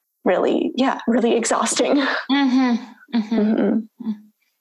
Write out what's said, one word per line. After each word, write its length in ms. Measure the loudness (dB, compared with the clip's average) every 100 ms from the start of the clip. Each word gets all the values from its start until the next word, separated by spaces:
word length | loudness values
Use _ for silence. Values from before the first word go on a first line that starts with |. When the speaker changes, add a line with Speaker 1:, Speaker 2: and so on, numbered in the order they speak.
| _ _
Speaker 1:
really, 480 | -2 0 0 0 -2
yeah, 240 | 0 -2 -2 0
really 300 | 0 2 0
exhausting. 600 | 0 -2 -2 -2 0 2 0 -4 -2
Speaker 2:
Mm-hmm. 540 | 0 2 2 2 0 -4 -18 -4
Mm-hmm. 220 | -4 0 0
Speaker 1:
Mm-hmm. 720 | 2 2 0 -2 -4 _ -10 -10 -12 _ _ _